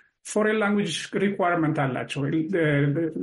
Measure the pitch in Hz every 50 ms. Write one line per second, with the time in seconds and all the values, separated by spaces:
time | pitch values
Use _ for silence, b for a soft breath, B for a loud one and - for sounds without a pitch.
0 | B B B B - - - 208 214 214 214 220 208 202 208 202 202 170 160 -
1 | - - - 196 190 202 196 - 190 175 175 170 160 147 - 151 143 131 123 127
2 | 123 - - 139 139 143 165 160 156 - 190 170 160 151 147 143 143 143 143 165
3 | 165 160 - -